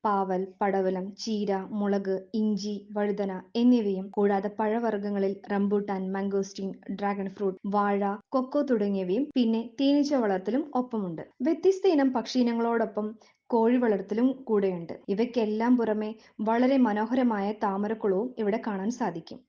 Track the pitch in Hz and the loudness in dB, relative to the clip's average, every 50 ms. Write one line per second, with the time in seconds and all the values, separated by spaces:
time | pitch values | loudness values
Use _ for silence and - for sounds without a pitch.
0 | _ 220 202 196 196 185 185 185 190 190 - _ 208 202 190 196 190 185 190 185 | _ 0 0 0 0 0 -2 -2 -2 -6 -4 _ -2 0 2 2 0 0 0 -2
1 | 185 196 196 - - 233 220 208 208 196 196 190 190 185 - 208 202 202 202 202 | -6 -8 -10 -10 -6 -4 -2 -2 0 -2 -2 -4 -4 -6 -4 -2 0 0 0 0
2 | 196 190 190 185 190 - - 220 214 214 214 190 196 208 208 196 - - 208 208 | 0 -2 -4 -4 -4 -6 -4 -2 0 0 0 -2 -4 -6 -8 -8 -10 -8 -4 -2
3 | 208 208 202 202 202 196 190 185 185 - _ 233 240 247 247 240 214 202 196 185 | -2 0 0 -2 -4 -4 -6 -8 -12 -6 _ 2 4 6 6 6 4 0 -2 -2
4 | 190 196 - - 202 202 202 196 196 208 208 - 220 214 214 233 233 226 214 202 | -6 -6 -2 2 2 4 2 2 0 -2 -2 -2 -2 0 0 0 0 0 -2 -2
5 | 202 208 202 202 196 196 196 196 - - 202 202 202 202 208 208 202 202 196 190 | -2 -2 -2 0 0 -2 -2 -4 -6 -4 0 0 2 2 2 0 0 -2 -4 -4
6 | 190 185 190 196 196 196 196 196 196 196 - - 190 190 185 - - - 196 190 | -4 -4 -4 -4 -4 -2 0 -2 -2 -2 -6 -8 -8 -8 -8 -10 -10 -10 -8 -4
7 | 202 202 202 202 196 196 196 - 208 190 185 - _ 202 196 208 202 202 202 202 | -2 -2 -2 -2 -6 -8 -6 -2 -4 -4 -4 -4 _ -2 0 0 2 2 2 0
8 | 202 196 196 214 - _ - 262 254 254 - 294 285 285 254 220 202 202 202 190 | 0 -2 -2 -6 -10 _ -2 -2 -2 0 0 -2 0 2 0 0 2 0 0 -2
9 | 190 180 185 233 285 294 - 269 247 220 226 226 233 233 - - 269 277 285 285 | 0 0 0 -2 -2 -2 0 2 2 2 2 0 -2 -6 -6 0 2 4 4 4
10 | 285 285 294 262 240 208 190 185 185 - 214 269 311 - - 254 247 254 - 220 | 2 2 2 0 2 2 0 0 -2 -2 -2 -2 -2 -2 -4 -4 -4 -2 -4 -4
11 | 202 180 165 156 143 - _ _ 247 294 330 320 339 370 381 381 - 392 339 285 | -4 -4 -6 -8 -12 -16 _ _ -2 -2 -2 2 4 2 2 4 2 4 4 4
12 | 277 269 254 240 226 - - 262 247 233 233 226 233 233 233 226 226 214 - 214 | 4 4 2 0 -4 -2 0 2 2 2 2 0 0 2 2 0 0 0 -2 -4
13 | 214 214 220 - - _ _ _ _ _ - 233 226 233 247 254 247 226 208 190 | -4 -4 -8 -10 -20 _ _ _ _ _ 2 4 4 4 4 4 4 2 2 0
14 | 190 - 208 220 247 262 254 262 - - 220 202 196 190 185 175 170 - - - | 0 -2 0 2 2 2 2 -2 -4 0 0 2 2 2 -2 -2 -6 -10 -12 -14
15 | - - 202 190 240 247 247 254 220 214 214 214 226 247 254 240 226 214 214 214 | -6 -4 -2 0 0 0 0 -2 0 0 0 0 2 4 4 4 4 0 0 -2
16 | 214 214 220 - - - _ - 220 214 226 233 254 254 277 269 247 220 208 214 | -2 -6 -8 -12 -18 -20 _ -4 -2 0 2 4 4 4 4 4 4 4 4 0
17 | 220 226 247 254 254 240 226 202 196 202 220 214 - 202 190 196 202 214 226 220 | 0 0 2 2 2 2 2 0 0 -2 -2 -2 -2 -2 0 0 -2 -2 -4 -2
18 | - 208 190 185 226 254 247 - 220 202 202 233 247 233 202 190 190 214 247 - | 0 0 2 2 0 -2 -4 -2 -2 0 0 0 -2 -4 -4 -4 -4 -4 -4 -2
19 | 247 190 170 165 165 - - - _ | -4 -4 -4 -6 -12 -14 -20 -20 _